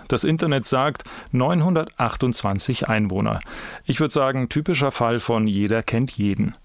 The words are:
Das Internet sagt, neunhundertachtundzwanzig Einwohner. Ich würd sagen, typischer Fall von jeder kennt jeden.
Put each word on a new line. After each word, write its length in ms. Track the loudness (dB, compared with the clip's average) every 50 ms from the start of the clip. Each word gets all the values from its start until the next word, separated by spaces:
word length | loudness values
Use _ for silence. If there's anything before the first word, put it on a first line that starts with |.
| -4 -2
Das 160 | 0 0 2
Internet 440 | 2 2 2 2 2 0 0 0 0
sagt, 360 | 0 2 2 0 -2 -4 -10 -16 -16 -18 -14 -4
neunhundertachtundzwanzig 1600 | 0 2 2 4 4 4 2 2 2 2 0 -2 -2 -2 -2 -2 0 0 0 0 0 0 0 0 0 0 0 -2 -2 -2 0 0
Einwohner. 500 | 0 0 0 0 0 0 0 0 -2 -2 -6 -10 -14 -14 -14 -14 -16 -14 -4
Ich 140 | -4 0 0
würd 120 | 0 0
sagen, 380 | 2 2 2 2 2 0 -2 -2
typischer 420 | -2 -2 0 0 0 0 0 0
Fall 280 | 0 0 0 2 2 0
von 280 | 0 0 0 2 2 2
jeder 340 | 2 2 2 2 2 0
kennt 300 | 0 0 0 0 0 -2
jeden. 420 | -2 -2 0 0 2 2 0 -2 -2 -8 -18